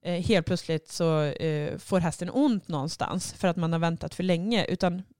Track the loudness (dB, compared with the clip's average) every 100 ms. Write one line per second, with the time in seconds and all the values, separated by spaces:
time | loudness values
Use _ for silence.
0 | -4 -4 2 2 2 -2 0 -4 -4 -2
1 | 2 2 0 -2 -2 -2 -4 -6 0 0
2 | 0 -2 -4 2 4 2 0 -4 -4 -4
3 | -4 -4 -6 -2 0 0 0 2 0 -2
4 | -6 -4 0 0 2 0 0 2 0 0
5 | -8 _